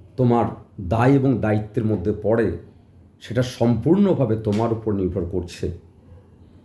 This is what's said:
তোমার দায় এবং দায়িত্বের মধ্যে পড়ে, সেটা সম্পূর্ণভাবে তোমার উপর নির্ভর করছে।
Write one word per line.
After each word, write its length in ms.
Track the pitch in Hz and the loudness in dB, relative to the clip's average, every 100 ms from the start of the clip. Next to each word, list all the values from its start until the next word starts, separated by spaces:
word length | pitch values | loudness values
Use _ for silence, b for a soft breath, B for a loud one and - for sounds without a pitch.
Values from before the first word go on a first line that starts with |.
| - - | -10 0
তোমার 280 | 123 120 107 - - - | 2 4 2 -4 -16 -12
দায় 320 | 90 110 127 | -4 2 4
এবং 260 | 139 135 110 | 4 4 0
দায়িত্বের 460 | 107 107 - - | 0 0 -2 -2
মধ্যে 300 | 107 101 95 101 | -2 0 -2 -2
পড়ে, 360 | 101 117 104 85 - - - - - _ | 0 0 0 -4 -10 -20 -20 -20 -20 _
সেটা 220 | - 113 | -6 -4
সম্পূর্ণভাবে 920 | 123 - 120 117 113 196 196 139 120 110 | -4 0 0 2 2 4 4 2 0 0
তোমার 360 | 107 104 113 | 0 0 0
উপর 220 | 110 110 | -2 -2
নির্ভর 300 | 98 92 95 | -2 -2 -2
করছে। 540 | 85 90 87 - 90 85 - - - - - - - - | -4 -4 -6 -8 -8 -8 -14 -20 -20 -20 -20 -20 -20 -20